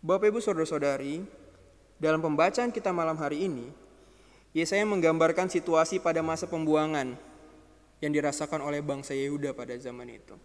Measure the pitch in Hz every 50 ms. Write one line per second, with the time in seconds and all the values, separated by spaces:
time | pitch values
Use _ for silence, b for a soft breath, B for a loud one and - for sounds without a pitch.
0 | - 160 185 190 208 214 208 233 226 - 196 160 160 156 165 147 143 143 139 135
1 | 135 139 147 165 190 - - - - - - - - - - - - _ _ -
2 | 156 156 156 160 160 160 151 147 160 185 - - 240 240 233 220 - 196 180 175
3 | 165 160 160 156 156 143 147 147 185 190 156 123 117 127 151 - - - - b
4 | b b b b b b b b b b _ 156 165 160 190 202 214 214 208 190
5 | 165 165 165 165 160 165 165 165 185 185 - 180 160 175 165 160 160 160 196 180
6 | - 175 160 165 160 160 160 156 180 170 175 165 160 156 151 151 156 156 156 147
7 | 135 127 123 131 - - - - - - - - - - - - _ _ _ _
8 | - 147 147 147 143 147 139 147 156 147 - 156 139 147 147 143 151 147 143 135
9 | 135 - 143 135 139 139 147 143 143 139 127 - 120 120 123 120 - 127 123 123
10 | 123 117 117 104 - - 101 90 -